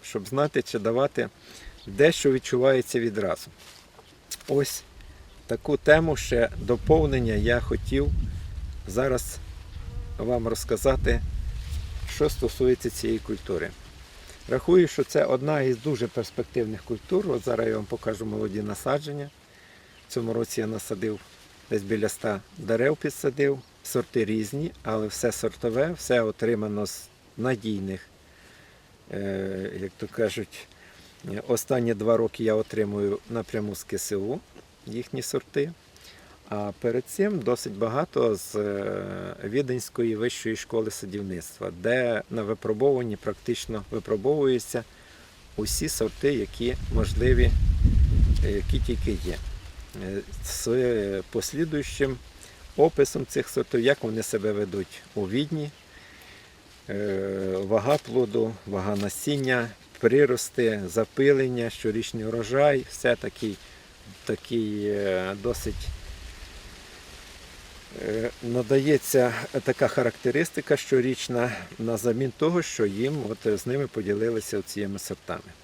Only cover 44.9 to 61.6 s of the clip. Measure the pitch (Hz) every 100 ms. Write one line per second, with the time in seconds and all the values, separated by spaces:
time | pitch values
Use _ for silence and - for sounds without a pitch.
44.9 | - - - - - - - 110 - 156
45.9 | - 110 - 139 135 101 - 120 127 -
46.9 | 113 104 - 123 131 - - - - -
47.9 | - - - - - - 101 - - -
48.9 | 117 - 95 92 82 - - - - -
49.9 | 104 95 98 - - - - - 123 123
50.9 | 113 98 95 - 113 - 143 165 151 135
51.9 | - 139 127 - - - - - - 160
52.9 | - 135 - 131 139 - - 123 120 120
53.9 | 143 117 110 104 110 107 101 98 98 92
54.9 | - - 107 95 117 147 160 147 - -
55.9 | - - - - - - - - - -
56.9 | 101 104 95 98 98 95 92 98 107 113
57.9 | 147 - 120 117 117 113 104 - 98 95
58.9 | 101 101 - - 143 131 123 117 - -
59.9 | - 117 135 139 127 - - 117 107 92
60.9 | 113 107 - 139 139 131 123